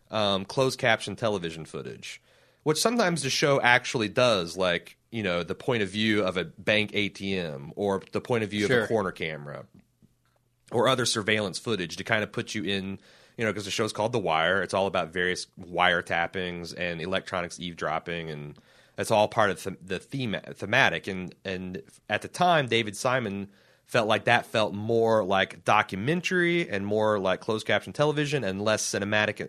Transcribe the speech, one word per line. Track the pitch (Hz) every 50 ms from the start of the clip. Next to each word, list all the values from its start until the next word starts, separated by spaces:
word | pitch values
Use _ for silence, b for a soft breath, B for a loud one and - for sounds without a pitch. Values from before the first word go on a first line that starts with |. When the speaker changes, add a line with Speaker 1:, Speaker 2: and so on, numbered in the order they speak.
| _ - -
Speaker 1:
um, | 110 104 101 98 95 98
closed | - - 139 131 131 123 -
caption | - 120 110 - - 110 98
television | - 117 110 104 95 85 82 80 80 78
footage, | - - 76 64 64 57 - - - - - b b b b b b b b b
which | 151 151 151
sometimes | - 226 247 233 214 175 170 151 131
the | 131
show | - - 170 147 139 131
actually | - 120 123 127 - - - 127 110 101
does, | 92 127 127 123 110 95 85 82 82
like, | 92 92 90 87 87 - - - _ _ -
you | - 117 104
know, | 92 87 87 85
the | 80 92
point | - - - 127 113 104
of | 92
view | 92 107 110 110 107 104 98
of | 92 87
a | 92 85
bank | 82 - - 92 - 107 107 104 104 -
A | 104 101 95
T | - - 95 98 98
M | 92 87 80 73 69 69 - -
or | - 104 98 98 95 - - -
the | 104
point | - - 127 113 110
of | 95
view | 107 104 104
of | 98
Speaker 2:
Sure. | 127 120 107
Speaker 1:
a |
corner | - 120 107 98 90
camera | 85 - 90 80 78 73 71 71 71 - - - _ - _ _ _ _ _ _ _ _ _ _ _ _ _ _ _ _ _ -
or | - 117 110
other | 127 131 123 117
surveillance | 113 - 117 98 107 107 107 104 95 82 -
footage | - 123 110 95 87 82 -
to | 95 95
kind | - 113 107 104
of | 101
put | - 123 110 - -
you | 110 80
in, | 92 101 98 92 98 98 - b b b b b b b
you | - 117
know, | 110 92
'cause | 104 104
the | 98
show's | - - 110 110 -
called | 107 107 117 120
The | 117
Wire. | 92 82 78 80 82 87 92 98 90
It's | - -
all | 98 95
about | 98 90 92 85 80 82
various | 92 90 92 90 - - _ _ - 90 85 87 85 87 90 87
wiretappings | 87 87 - 85 85 85 87 - 95 90 90 87 87 87 82 -
and | - - 87 85 80
electronics | 80 90 95 92 - - 98 92 87 87 - -
eavesdropping, | 87 87 82 80 87 78 78 82 - 85 85 85 82 80
and | 76 73 73 73 71 b b b b b b b b
that's | - 101 -
all | 113 104 107 107
part | - 120 107 101
of | 95 - -
the, | 98 90 - -
the | 92 95 85
theme, | - - - 139 127 110 92 76 - 67 73
thematic. | - - 98 113 131 131 101 82 78 -
And, | 101 95 92 90 85 - _ -
and | 98 95 92 92 92 90 - - - - - _ -
at | 104 101 -
the | 95
time, | - - 180 180 170 156 135 117
David | 120 113 113 104 98
Simon | - - 127 123 131 117 101 98 98 98 - b b b b b b b
felt | - - 123 110
like | 107 110 104 104
that | 123 117 117 -
felt | - - 117 107 95 92
more | 101 107 110 117 117 113 113 113 110 98
like | 92 98 95 95 - - - -
documentary | 120 107 107 104 - 101 92 107 139 175 180 170 - 185 180 175 170 175 170 170 -
and | 104 98 98
more | 101 104 110 107 107 107 101
like | 95 95 92 -
closed | - - 110 110 -
caption | - 107 101 - 98 90
television | - 147 151 147 147 147 139 147 139 113
and | 95 95 98 104
less | 110 107 104 - -
cinematic | - 101 98 101 107 107 107 104 104 - 87